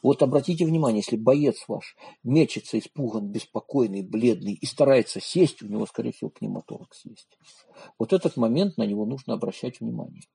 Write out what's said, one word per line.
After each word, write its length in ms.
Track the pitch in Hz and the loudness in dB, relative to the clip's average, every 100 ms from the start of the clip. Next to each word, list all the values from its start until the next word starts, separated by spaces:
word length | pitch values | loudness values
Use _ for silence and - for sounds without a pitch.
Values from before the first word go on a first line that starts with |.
Вот 200 | 131 139 | 2 4
обратите 440 | 131 143 135 170 165 | 4 2 0 0 2
внимание, 320 | 165 143 107 | 2 2 0
если 160 | - 110 | 0 0
боец 480 | 113 143 143 - - | 2 4 2 0 -6
ваш 260 | 107 - _ - - | -10 -10 _ -20 -12
мечется, 540 | - 147 151 - - 113 | 2 4 4 0 -4 -6
испуган, 520 | - - 127 107 101 | -4 -6 -6 -4 -6
беспокойный, 720 | 107 - 110 - 139 113 95 | -8 -8 -10 -4 0 0 -2
бледный 520 | 92 110 120 95 95 | -6 2 2 2 -2
и 120 | 101 - | -6 -8
старается 560 | - 139 131 - - | 2 6 6 4 -6
сесть, 400 | - 175 165 - | -4 2 2 2
у 60 | 107 | -8
него, 180 | 107 110 | -6 -6
скорее 260 | - 120 | -6 -8
всего, 180 | - - | -6 -12
пневмоторакс 760 | _ 110 98 - 123 - - - | _ -10 -10 -12 -18 -18 -20 -20
есть. 320 | 113 _ _ _ _ _ - - _ | -20 _ _ _ _ _ -20 -20 _
Вот 140 | 113 | 0
этот 240 | 190 170 - | 2 0 0
момент, 400 | 113 131 202 156 | 0 2 0 0
на 100 | 107 | -2
него 200 | 104 107 | -2 -4
нужно 300 | 135 - 110 | -6 -6 -6
обращать 440 | 113 - 123 - | -6 -6 -10 -8
внимание. 440 | 117 117 - - - | -10 -8 -12 -16 -20